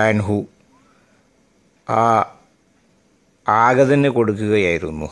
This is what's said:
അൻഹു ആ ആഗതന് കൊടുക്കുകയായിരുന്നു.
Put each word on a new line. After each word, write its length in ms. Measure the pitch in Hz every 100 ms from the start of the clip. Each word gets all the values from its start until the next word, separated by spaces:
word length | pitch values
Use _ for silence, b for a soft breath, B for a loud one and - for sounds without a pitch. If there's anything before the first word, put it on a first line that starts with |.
| 110
അൻഹു 340 | 107 101 104 - _ _ b b b b b b _ _ _ _ _ -
ആ 160 | 113 117 110 - - _ _ _ _ _ _ _ _ _ _ - 107
ആഗതന് 480 | 120 127 135 143 143
കൊടുക്കുകയായിരുന്നു. 1000 | 123 107 104 107 107 90 82 80 78 76